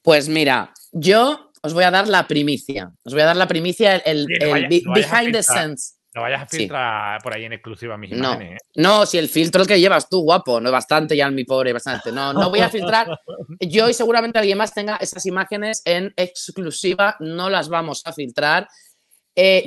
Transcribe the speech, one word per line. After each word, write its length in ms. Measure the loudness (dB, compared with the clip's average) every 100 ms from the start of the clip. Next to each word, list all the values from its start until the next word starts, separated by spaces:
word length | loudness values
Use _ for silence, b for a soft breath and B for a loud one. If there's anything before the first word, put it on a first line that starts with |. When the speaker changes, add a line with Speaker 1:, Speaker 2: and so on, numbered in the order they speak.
Speaker 1:
Pues 260 | 2 2 2
mira, 420 | 0 2 2 -2 -12 -12
yo 600 | -2 4 4 4 0 _ _
os 100 | -4
voy 100 | 2
a 60 | 4
dar 160 | 4 2
la 200 | 2 2
primicia, 640 | 0 0 -2 -6 -10 -10 -16
os 80 | -4
voy 100 | 2
a 20 | 4
dar 100 | 4
la 100 | 2
primicia, 480 | 0 -2 2 4 4
el, 60 | 2
el, 200 | 0 0
Speaker 2:
Oye, 120 | 0
no 60 | 0
Speaker 1:
el 60 |
Speaker 2:
vaya-, 160 | 0 2
Speaker 1:
be-, 120 | 0 2
Speaker 2:
no 60 |
vayas 200 | 2 2
a 40 | 2
Speaker 1:
behind 160 | 2
the 60 | 0
Speaker 2:
filtrar, 140 | 0 0
Speaker 1:
scenes. 340 | -2 -8 -14 _ _
Speaker 2:
no 80 | -8
vayas 180 | -4 -6
a 60 | -6
Speaker 1:
Sí. 100 | -6
Speaker 2:
filtrar 640 | -4 -4 -4 -4 -6 -8
por 100 | -8
ahí 120 | -10 -10
en 80 |
exclusiva 440 | -14 -14 -14 -12 -12
mis 140 | -10
Speaker 1:
No. 60 | -4
Speaker 2:
imágenes, 360 | -4 -4 -8 -18
¿eh? 40 | _ 0
Speaker 1:
No, 300 | 4 4 2
si 120 | 0
el 120 | 0
filtro 320 | 0 2 2
el 60 | 4
que 120 | 4
llevas 300 | 6 4 2
tú, 120 | 0
guapo, 380 | 2 2 2 0
no 100 | 2
es 40 |
bastante 420 | 0 2 0 2 0
ya 140 | 0
mi 120 | -2 -2
pobre, 260 | 0 0
bastante. 380 | -2 -6 -8 -6
No, 220 | -6 -2
no 160 | 0 0
voy 100 | 2
a 100 | 0
filtrar. 380 | 0 0 0 0
Speaker 2:
<laughs> 520 | -6 -12 -16 -14 -8
Speaker 1:
Yo 260 | -2 2 2
y 40 |
seguramente 460 | 2 0 0 0 0
alguien 180 | 0 0
más 160 | -2
tenga 220 | -4 -6 -6
esas 280 | -6 -8 -6
imágenes 560 | -4 -4 -6 -6 -4 -2
en 280 | -2 -2 -4
exclusiva, 1000 | -6 -6 -12 -10 -8 -4 -2 0 0 -2
no 300 | -8 -6 -4
las 200 | -2 -2
vamos 320 | -4 -4 -8 -10
a 60 |
filtrar. 540 | -10 -8 -2 0 0 -2 b b b b b _ 2
Eh, 300 | 6 4